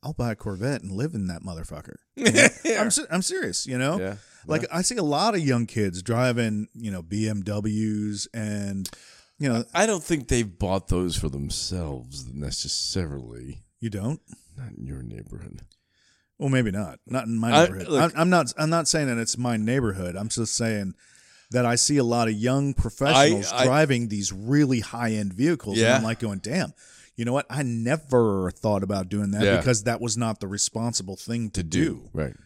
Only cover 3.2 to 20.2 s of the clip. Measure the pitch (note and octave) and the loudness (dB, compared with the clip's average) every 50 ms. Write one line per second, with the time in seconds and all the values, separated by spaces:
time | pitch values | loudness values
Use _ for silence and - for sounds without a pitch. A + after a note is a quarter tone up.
3.2 | F#3+ - F4 F#4+ E4+ A2 F2 - - - B2+ B2 C3 C#3 E3 G3 F#2 F#2+ G2+ G2+ | -2 -2 -4 -4 -4 -4 -4 -6 -6 -4 -2 0 0 0 0 -2 -4 -4 -6 -10
4.2 | - - - - - - D#3 D#3+ E3+ - - E3+ F3+ - B3 A#3+ F3+ D3 C#3+ D3 | -14 -20 -20 -20 -6 -2 -2 -2 -2 -2 -2 -2 -2 0 0 0 0 0 2 2
5.2 | F#3+ A3+ A3 F#3 D#3+ C#3 B2+ A#2+ A#2 G#2 - A2+ G#2 G2 F2 F2+ F#2 A2 A#2 A#2 | 2 2 2 2 2 2 2 2 0 -2 0 0 0 0 0 -4 -4 -2 0 2
6.2 | B2+ B2+ A#2+ A#2+ A#2 A2 G#2+ G#2 G#2+ - _ - A#2 G#2+ G2 F2+ E2 E2 G2 G#2+ | 2 2 2 2 0 0 0 -2 -4 -6 _ -10 -8 -6 -6 -6 -8 -4 -2 0
7.2 | A2 A2 G#2+ G#2 F#2 G2+ G#2 G#2 G2+ A2 G#2+ G#2+ A2 G#2+ G#2+ G#2 G#2 G#2 G#2 G2+ | 0 0 0 -2 -4 -4 -4 -2 -2 0 0 0 0 0 0 -2 -2 -4 -4 -6
8.2 | - - - A#2 G#2+ G#2+ G#2 G#2 G2+ G2 G2 G2 F#2+ - - - - - - - | -8 -8 -8 -6 -6 -4 -4 -4 -4 -4 -4 -6 -6 -8 -10 -14 -20 -20 -20 -20
9.2 | - _ _ _ D3 C#3 A#2 A2+ A#2+ - - E3 G3 A3+ G#3+ F3 D3+ - E3+ D3+ | -20 _ _ _ -2 0 0 0 -2 -2 0 2 2 2 2 -2 0 -2 -2 -2
10.2 | B2 - C3+ A#2+ A#2 G2+ F2 _ G#2 F#2 F#2 F#2+ - - G2 F2+ F#2 F2+ D#2+ - | 0 0 0 2 2 0 -4 _ 0 0 0 0 0 0 0 0 0 0 -2 -2
11.2 | - D2+ C2 C#2 C#2+ C#2+ - - - - F#2 F2+ E2+ D2+ C#2 B1+ A#1+ B1 C#2 C#2 | -2 -2 -4 -4 -6 -4 -4 -6 -6 -4 -4 -4 -4 -6 -8 -10 -12 -14 -14 -14
12.2 | C2 A#1+ B1+ C#2 C#2+ C#2+ C#2 - - D2 - - - - - F#2+ F2 D#2 C#2+ C#2 | -14 -12 -10 -8 -6 -6 -6 -6 -6 -4 -4 -4 -4 -4 -2 -4 -4 -4 -6 -10
13.2 | B1 A#1 A1+ A#1+ B1 C2+ - - - _ _ _ - A2+ G2+ G2+ F#2+ A#2+ D#3 - | -10 -12 -14 -14 -14 -14 -14 -16 -16 _ _ _ -8 -6 -6 -4 -4 -4 -4 -6
14.2 | _ _ - - _ _ - - B2+ A2 - - - - - C2+ - A#1 G#1 A1 | _ _ -20 -20 _ _ -18 -16 -14 -14 -14 -12 -12 -10 -10 -10 -10 -12 -12 -14
15.2 | G#1+ - - - - - G1+ - - - _ _ _ _ _ _ _ _ _ _ | -14 -14 -14 -14 -14 -16 -16 -18 -20 -20 _ _ _ _ _ _ _ _ _ _
16.2 | _ _ _ _ - C#3 C3+ C3 B2 G#2+ F#2 G2+ G#2 D#2+ C2+ - _ - - A2+ | _ _ _ _ -2 2 2 2 2 2 0 -2 -4 -6 -10 -16 _ -6 -4 -4
17.2 | A#2 A2 A#2 A2+ A2+ A#2 B2+ D3 E3+ F3 - - F2+ - D#3 C3 D#3 E3+ - D3+ | -2 -2 -2 0 2 6 6 6 6 6 4 -4 -4 0 2 4 4 2 4 2
18.2 | E3 F3+ F3+ F3 D3+ A#2+ - - D#3 D#3 E3 E3+ D#3+ - - D#3+ D3 C3 A#2+ A#2 | 4 4 6 4 4 2 -2 -2 0 2 2 0 2 2 0 0 0 0 0 -2
19.2 | A2+ A2 - A#2+ B2 B2 A#2+ A2 G#2+ A2 B2 C#3 B2+ A2 F#2+ F#2 F#2 F2+ F2 F#2+ | -2 -4 -4 -2 -2 0 0 0 0 2 2 2 2 0 -2 -2 -4 -6 -6 -6